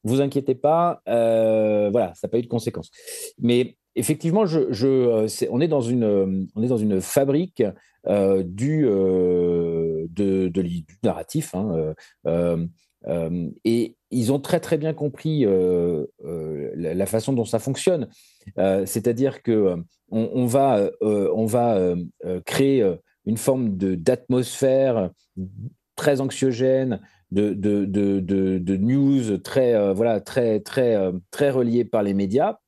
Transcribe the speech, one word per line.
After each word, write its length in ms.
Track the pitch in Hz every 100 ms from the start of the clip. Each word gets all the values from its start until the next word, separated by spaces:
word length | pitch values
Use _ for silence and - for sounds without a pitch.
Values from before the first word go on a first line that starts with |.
| 107
vous 140 | 131
inquiétez 340 | 139 139 135
pas, 480 | 127 147 160 175 - -
euh, 800 | 117 113 113 113 110 107 104 104
voilà, 240 | 101 95
ça 120 | 82 -
n'a 40 |
pas 80 | 120
eu 40 |
de 40 | 120
conséquences. 440 | 120 - - - - - - - -
Mais 360 | 120 120 123 - _ -
effectivement, 500 | 117 151 165 190 202
je, 260 | 156 82
je, 140 | 104 135
euh, 420 | 131 123 113 107
c'est, 200 | - -
on 100 | 120
est 80 | 165
dans 120 | 147
une, 240 | 117 127
euh, 400 | 110 101 95 95 95
on 80 | -
est 60 | 120
dans 80 | 123
une 240 | 107 95
fabrique, 640 | 92 - 139 143 185 - 107 92 _ _ -
euh, 380 | 101 98 95
du, 420 | 90 95 135 156 131
euh, 1200 | 98 95 92 90 90 87 87 85 82 82 80 82
de, 380 | 85 101 95 92
de 120 | 87
l'i-, 240 | 87 87 80
du 100 | 95
narratif, 520 | 113 82 80 160 151
hein, 140 | 90 104
euh, 200 | 82 78 78 - _ -
euh, 380 | 85 87 85 85 - _ _ -
euh, 400 | 85 82 87 82 -
et 320 | - 117 117 - _
ils 200 | 127 113
ont 80 | 139
très, 220 | 139 175
très 180 | 165 160
bien 160 | 156
compris, 500 | 156 147 139 160 156
euh, 640 | 110 95 90 90 87 82 71 _
euh, 460 | - 85 78 76 71 78
la, 180 | 82
la 120 | 87 95
façon 260 | 113 110
dont 120 | 131
ça 140 | 110 113
fonctionne. 500 | - 131 - 175 117 _ _ _ - -
Euh, 280 | 98 95 95
c'est-à-dire 560 | 117 107 117 135 131
que, 80 | -
euh, 260 | 110 98 87 85 _ _
on, 200 | 110 113
on 140 | 127 123
va, 320 | 131 135 110 98 -
euh, 280 | 107 104 98
on 120 | 98 110
va, 300 | 120 120 104
euh, 200 | 90 87 87 _
euh, 160 | 90 90
créer, 380 | 90 - 139 135
euh, 120 | 98 82 _ _
une 140 | - 110
forme 380 | - 131 120 95
de, 200 | 95 90
d'atmosphère 1120 | 82 123 - 127 120 - 135 131 135 117 90 - _ - 95 104 107 _ _ -
très 240 | - 139
anxiogène, 800 | 135 - 131 117 131 131 131 101 - _ _
de, 240 | 92 104
de, 300 | 98 101 101
de, 360 | 98 98 101 98
de, 380 | 90 98 95 92
de 180 | 90 95
news 640 | 110 135 139 139 113 98
très, 360 | - 135 123
euh, 180 | 113 101
voilà, 280 | 98 117 107
très, 400 | - - 120 107
très, 340 | - - 123 107
euh, 160 | 95 90 87
très 200 | - 143
reliées 340 | 131 120 120
par 180 | 110 117
les 120 | 101
médias. 440 | 98 98 117 185 220